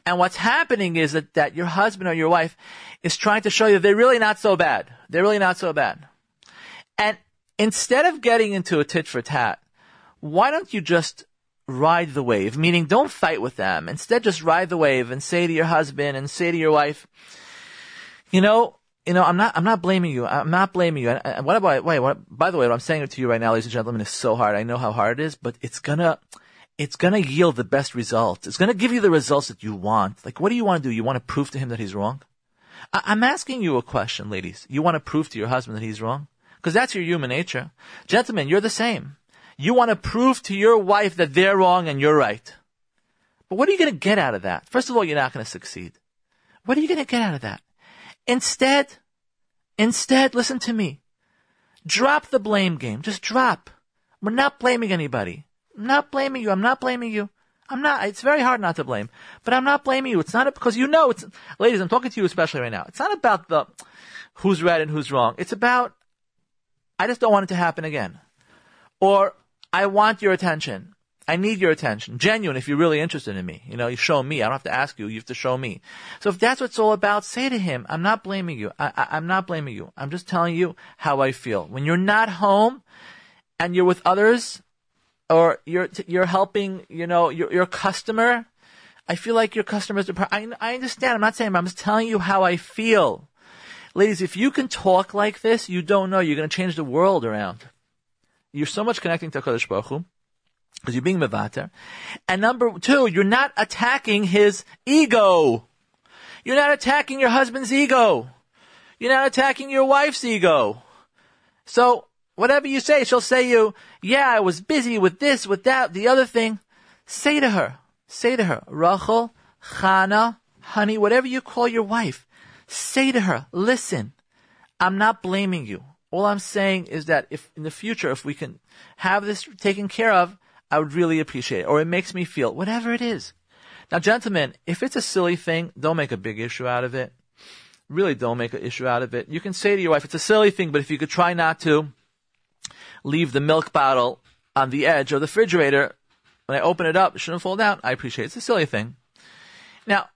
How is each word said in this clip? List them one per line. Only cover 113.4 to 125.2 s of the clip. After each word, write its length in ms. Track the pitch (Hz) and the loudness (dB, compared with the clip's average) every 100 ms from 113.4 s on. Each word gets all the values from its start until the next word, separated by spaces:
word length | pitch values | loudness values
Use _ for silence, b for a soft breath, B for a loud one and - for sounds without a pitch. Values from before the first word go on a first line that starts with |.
| 247 | 4
you, 260 | 240 220 - B B | 4 2 0 B B
"Yeah, 280 | 185 269 269 | 0 2 4
I 120 | 226 | 4
was 200 | 185 165 | 2 -2
busy 380 | 190 311 240 226 | -2 -2 0 2
with 200 | 185 180 | 0 2
this, 280 | 285 262 196 | 0 0 0
with 180 | 196 | -2
that, 280 | 254 262 233 | 2 2 0
the 160 | 175 226 | 0 4
other 180 | 262 247 | 4 4
thing." 340 | 233 226 208 _ b b b | 0 -2 -4 _ b b b
Say 360 | b - 285 294 | b -4 0 2
to 100 | 269 | 2
her, 280 | 196 117 127 _ _ _ | 2 -2 -6 _ _ _
say 300 | - 240 254 | -4 -2 0
to 80 | |
her, 180 | 190 135 - | 0 -2 -6
"Rachel, 640 | 147 170 190 - 226 233 _ b b | 0 2 2 2 0 0 _ b b
Chana, 760 | - - 190 190 190 208 233 220 _ _ | -16 -2 2 2 4 2 0 -2 _ _
honey," 380 | - 214 208 214 | -8 -2 -2 2
whatever 280 | 202 247 254 | 2 2 0
you 140 | 262 | -4
call 260 | - - 240 | -6 -2 0
your 140 | 233 | 0
wife, 440 | 202 233 185 - _ b b b b | -2 -2 -4 -6 _ b b b b
say 460 | - - 262 269 | -12 -6 0 2
to 80 | 254 | 2
her, 240 | 185 123 139 | 0 -2 -4
"Listen, 600 | - 214 254 - 147 107 - _ b b b b - | -4 0 0 -2 -6 -8 -14 _ b b b b -4
I'm 160 | 180 190 | -2 2
not 260 | 214 226 | 0 0